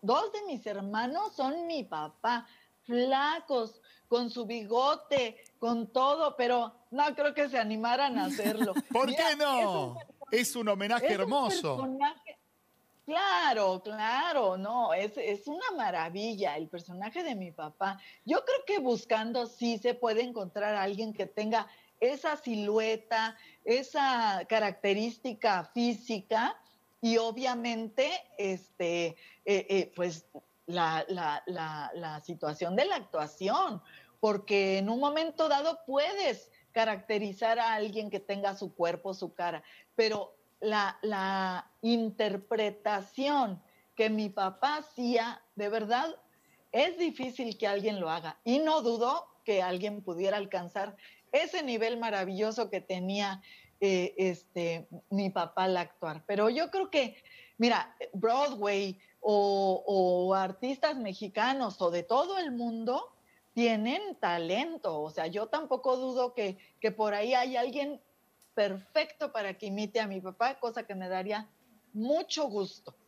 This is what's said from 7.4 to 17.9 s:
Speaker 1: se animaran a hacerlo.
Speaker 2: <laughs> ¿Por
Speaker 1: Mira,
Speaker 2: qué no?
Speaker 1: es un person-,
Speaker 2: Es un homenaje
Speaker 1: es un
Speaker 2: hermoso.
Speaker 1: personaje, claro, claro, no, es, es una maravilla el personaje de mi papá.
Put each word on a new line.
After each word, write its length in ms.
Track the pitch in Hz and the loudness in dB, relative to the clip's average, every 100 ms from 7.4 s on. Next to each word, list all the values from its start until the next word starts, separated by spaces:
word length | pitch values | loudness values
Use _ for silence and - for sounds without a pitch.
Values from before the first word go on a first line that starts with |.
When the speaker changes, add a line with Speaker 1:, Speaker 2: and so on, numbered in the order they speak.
| 285 | 0
Speaker 1:
se 100 | 247 | 2
animaran 580 | 214 220 233 247 277 254 | 0 0 2 2 2 2
a 80 | 277 | -2
hacerlo. 480 | 277 208 214 214 | 0 0 2 2
Speaker 2:
<laughs> 180 | 233 - | 2 0
¿Por 160 | 240 262 | 2 2
Speaker 1:
Mira, 220 | 269 330 | 4 2
Speaker 2:
qué 60 | 294 | 4
no? 240 | 294 254 | 2 4
Speaker 1:
es 60 | 214 | 4
un 300 | 170 131 120 | 2 -2 -6
person-, 320 | 110 - - | -14 -20 0
Speaker 2:
Es 240 | 220 240 247 | 2 2 0
un 120 | 214 | 0
homenaje 360 | 196 202 240 294 | 0 2 2 4
Speaker 1:
es 80 | 262 | 2
un 60 | |
Speaker 2:
hermoso. 560 | 190 277 247 370 165 135 | 2 2 2 0 0 -2
Speaker 1:
personaje, 600 | 262 262 277 320 - - _ _ _ _ _ _ - | -2 0 0 -2 -16 -20 _ _ _ _ _ _ -2
claro, 760 | 320 392 359 311 226 196 185 | 0 2 4 4 4 2 0
claro, 760 | 196 214 214 254 339 302 208 185 | -4 -4 -2 0 0 2 2 2
no, 360 | 196 240 226 | -2 0 2
es, 220 | 170 208 208 | 2 0 -4
es 300 | 233 202 240 | -2 -4 -4
una 240 | 311 494 359 | -6 -4 -2
maravilla 800 | 214 175 160 180 220 214 190 147 | -2 -2 -4 -4 -6 -2 -2 -2
el 100 | 160 | -8
personaje 540 | 175 170 180 208 339 | -10 -12 -10 -8 -6
de 120 | 339 226 | -6 -6
mi 160 | 180 | -8
papá. 480 | 160 156 - 196 | -10 -12 -4 -4